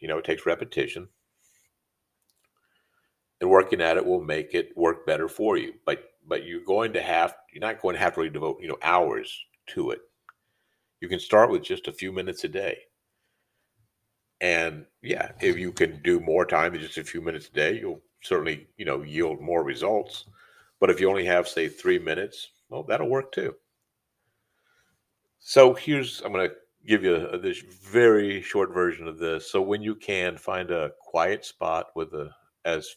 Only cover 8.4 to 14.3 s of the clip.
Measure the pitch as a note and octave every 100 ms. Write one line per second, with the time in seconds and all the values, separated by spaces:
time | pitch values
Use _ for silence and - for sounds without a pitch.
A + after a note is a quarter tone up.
8.4 | D#2 - E2 C#2+ D#2+ F2+ D#2 A1+ - -
9.4 | - _ - - B1 - - _ _ _
10.4 | _ _ _ _ _ - F2 F#2 - G#2+
11.4 | A#2+ F#2 - F#2 - D#2 F#2+ F#2 F#2 F2
12.4 | E2+ F#2 G2 - _ _ _ _ _ _
13.4 | _ _ _ _ _ _ _ _ _